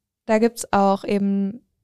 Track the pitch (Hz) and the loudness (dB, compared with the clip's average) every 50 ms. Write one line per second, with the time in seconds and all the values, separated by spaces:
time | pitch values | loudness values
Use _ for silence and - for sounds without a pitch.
0 | _ _ _ _ _ - 220 220 226 226 226 - - - - 202 196 196 196 196 | _ _ _ _ _ -2 0 2 2 0 -2 -4 -6 -2 0 2 2 2 2 0
1 | - - 208 202 196 202 196 196 196 196 214 247 _ _ _ _ | -2 -4 -2 -2 0 -2 -2 -2 -2 -4 -6 -10 _ _ _ _